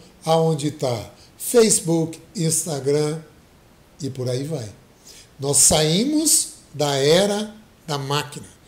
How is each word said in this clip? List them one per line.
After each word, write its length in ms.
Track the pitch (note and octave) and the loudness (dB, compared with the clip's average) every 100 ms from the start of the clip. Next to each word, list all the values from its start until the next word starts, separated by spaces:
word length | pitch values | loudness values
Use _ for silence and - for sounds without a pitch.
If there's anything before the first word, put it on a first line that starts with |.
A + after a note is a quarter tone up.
| - - | -20 -8
aonde 460 | D#3+ E3 D#3+ D#3 D3 | 2 4 4 0 -4
tá 400 | - C3+ A#2 G2+ - - - | -4 -4 -4 -8 -18 -20 -12
Facebook, 800 | - B3 A3 - D#3+ E3 D#3+ - - | 0 4 4 2 0 0 -2 -6 -14
Instagram 840 | - D#3+ D#3 F3+ C#3+ C3 D3 D3+ D#3+ D#3+ - - _ _ _ _ - | -4 -2 -2 -4 -4 0 0 0 -4 -10 -20 -20 _ _ _ _ -14
e 80 | C3+ | -12
por 200 | B2 B2 | -8 -4
aí 160 | B2 | -4
vai. 260 | C#3+ D#3 A2 - - _ - - - - | -4 -8 -10 -16 -20 _ -20 -20 -20 -8
Nós 160 | C3+ C#3+ | -2 2
saímos 920 | - D#3+ D#3 E3+ C4 D4+ D#4 - - - - | 4 4 4 2 2 0 2 0 -2 -10 -14
da 220 | C3+ C#3+ C#3 | -4 -2 2
era 580 | C#3 E3 G3+ G#3 G#3+ - - _ - | 4 4 4 0 -4 -12 -20 _ -8
da 120 | C#3+ | -6
máquina, 480 | C#3 C#3+ C#3+ - - - | -2 -4 -4 -12 -18 -20